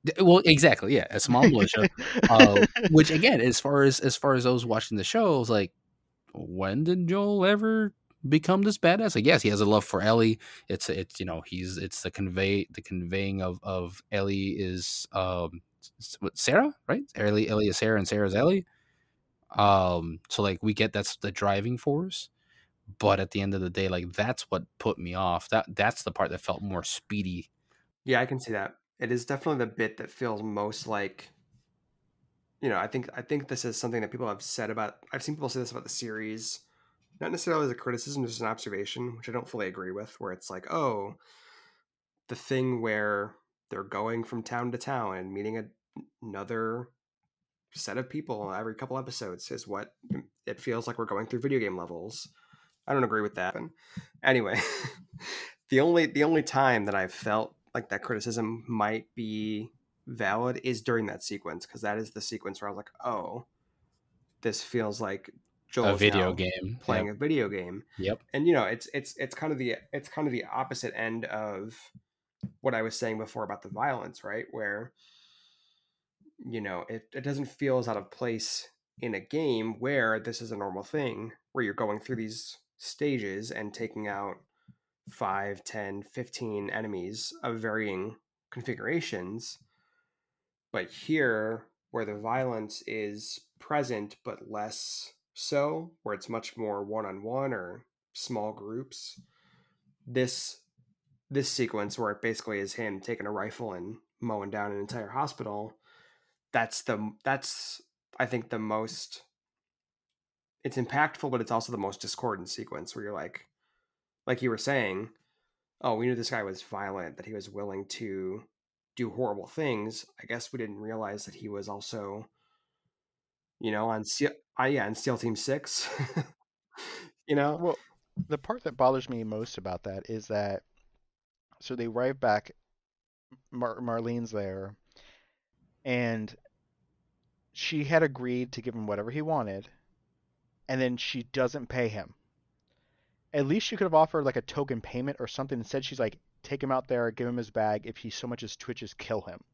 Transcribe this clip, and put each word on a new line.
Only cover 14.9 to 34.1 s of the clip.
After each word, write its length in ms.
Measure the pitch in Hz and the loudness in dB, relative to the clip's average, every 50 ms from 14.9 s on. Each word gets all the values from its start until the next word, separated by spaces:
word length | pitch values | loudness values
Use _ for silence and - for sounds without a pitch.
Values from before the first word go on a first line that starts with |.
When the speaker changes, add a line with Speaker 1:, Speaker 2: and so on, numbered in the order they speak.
| - - - - | -4 -6 -8 -4
Speaker 1:
um, 500 | - 98 92 92 90 87 87 85 90 85 _ _ _ _ - - _ _ | -2 -2 0 0 0 -2 -2 -4 -6 -10 _ _ _ _ -20 -20 _ _
s-, 160 | - - - - | -16 -16 -10 -6
what, 180 | 101 95 _ | -6 -4 _
Sarah, 380 | - - - 139 196 262 302 285 _ _ - | 0 2 6 6 6 6 4 0 _ _ -2
right? 160 | 160 254 285 - - | -2 -2 -2 -6 -4
Ellie, 340 | - 107 104 104 107 110 - | 2 2 4 4 4 4 4
Ellie 200 | 107 107 107 101 | 4 4 4 4
is 80 | 90 | 4
Sarah, 200 | - - 110 110 | 4 4 4 4
and 120 | 104 95 - | 4 4 2
Sarah 180 | 104 104 104 | 2 2 2
is 80 | 95 92 | 4 4
Ellie. 320 | 107 131 165 190 196 175 _ _ _ _ _ _ _ _ _ _ _ _ _ _ _ _ _ - | 6 6 6 4 4 0 _ _ _ _ _ _ _ _ _ _ _ _ _ _ _ _ _ 4
Um, 600 | - 104 101 98 95 92 90 87 85 82 82 82 85 _ - | 6 8 10 10 8 8 6 4 2 0 -2 -6 -8 _ -6
so, 140 | - - | 0 2
like, 220 | 104 98 92 - - | 2 2 2 2 2
we 100 | 110 107 | 0 4
get 180 | - 110 107 | 4 2 2
that's 240 | - 104 101 - - - | 2 -2 -2 -2 -6 -4
the 120 | - 101 | -4 -6
driving 480 | 98 - 101 101 98 101 101 120 123 120 | -2 2 2 4 4 4 2 0 -4 -2
force, 500 | - 147 139 151 180 190 - - - - _ _ _ _ _ _ _ _ _ _ _ - 95 _ | 0 0 0 0 -2 -4 -6 -8 -8 -10 _ _ _ _ _ _ _ _ _ _ _ -20 -8 _
but 220 | - 101 98 98 | 4 4 6 4
at 100 | 95 90 | 2 -2
the 100 | - 101 | -2 -2
end 140 | 98 98 98 | 0 0 0
of 60 | 95 | 0
the 100 | 92 90 | -2 -2
day, 180 | 87 98 98 95 | 0 0 0 2
like, 240 | 92 90 87 90 | 0 -2 -4 -4
that's 380 | 87 - 104 120 123 - - _ | -2 -2 0 0 0 -4 -2 _
what 140 | - - - _ _ _ | -4 -4 -4 _ _ _
put 180 | - 113 - - | -2 -2 0 0
me 160 | 87 87 87 | -4 -6 -2
off. 340 | 90 95 90 87 85 - - | 0 2 2 2 0 0 2
That, 160 | - 110 - - | 0 0 0 0
that's 340 | 101 - 101 113 - - | 0 2 2 2 2 0
the 80 | - - | -4 -4
part 200 | - - 98 69 | 0 0 -2 -2
that 100 | 78 90 | -2 -4
felt 200 | - - - - | -4 -4 -4 -2
more 220 | 98 101 95 87 | -4 -4 -4 -4
speedy. 680 | 80 - - - _ _ 104 104 95 92 90 85 82 _ _ _ _ _ _ _ _ _ _ _ _ | -4 -4 -6 -8 _ _ -4 -4 -2 -2 -4 -6 -10 _ _ _ _ _ _ _ _ _ _ _ _
Speaker 3:
Yeah, 160 | 135 127 117 | 2 4 4
I 60 | 127 | 4
can 140 | 127 139 131 | 2 -2 -6
see 100 | 131 117 | -4 -4
that. 240 | 110 101 98 - - _ _ _ _ _ | -4 -4 -4 -6 -10 _ _ _ _ _
It 120 | 123 117 | -2 0
is 140 | 123 120 120 | 0 -2 0
definitely 400 | - 143 135 - 165 151 131 120 | -2 -4 -2 0 0 0 2 0
the 80 | 110 | -2
bit 240 | - - 113 107 - | 0 -2 -2 -2 -2
that 160 | - - - | -6 -12 -12
feels 320 | - - 131 120 110 104 107 | -6 -4 -4 -4 -2 -4 -4
most 420 | 110 104 101 104 107 107 - - | -4 -2 -2 -2 -2 -4 -6 -4
like, 440 | 113 110 101 101 95 - - - - _ _ _ _ _ _ _ _ _ _ _ _ _ _ _ _ _ _ _ _ _ _ _ _ _ _ | -4 -2 -2 -2 -4 -6 -12 -20 -20 _ _ _ _ _ _ _ _ _ _ _ _ _ _ _ _ _ _ _ _ _ _ _ _ _ _
you 80 | - 127 | -2 0
know, 100 | 104 95 | 0 0
I 80 | 98 | 0
think, 220 | 113 - 131 117 - - | -2 -4 -6 -6 -6 -10
I 60 | 127 | -12
think 260 | 120 - 151 147 139 - | -4 -4 -4 -4 -2 -4
this 160 | 135 123 - | -6 -4 -4
is 120 | 120 107 | -4 -4
something 240 | - - 120 117 117 | -2 -4 -2 -2 -2
that 120 | 107 - | -4 -4